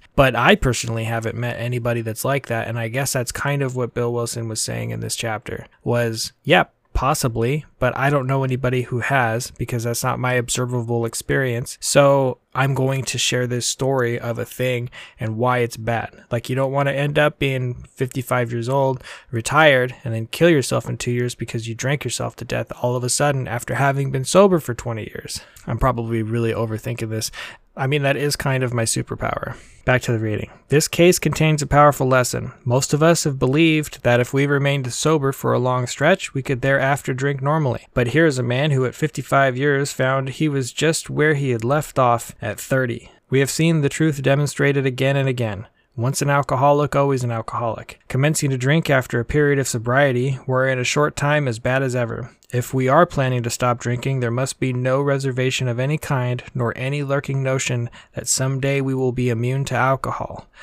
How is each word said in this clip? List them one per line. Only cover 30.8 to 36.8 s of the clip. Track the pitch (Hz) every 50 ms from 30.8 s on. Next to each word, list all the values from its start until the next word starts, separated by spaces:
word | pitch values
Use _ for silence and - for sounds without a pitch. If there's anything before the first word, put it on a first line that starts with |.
| 160
case | - - - 170 180 175 -
contains | - 156 143 - 170 156 156 147
a | 143
powerful | 127 139 143 147 147 139 - 135
lesson. | 131 131 127 123 - - 120 113 127 - - _
Most | 123 117 135 135 - -
of | 143 156
us | 165 170 - -
have | 156 139 131
believed | 135 131 135 156 165 160 156 156 147 - - - -
that | 120 120 120
if | 123 -
we | - 135 143
remained | 143 143 139 139 139 143 143 127 123 -
sober | - - 156 160 156 135 135 135
for | - - 123 120
a | 120
long | 123 127 127 127 123
stretch, | - - - 139 160 190 190 - - -
we | 139 127
could | - 139 117
thereafter | 131 139 139 135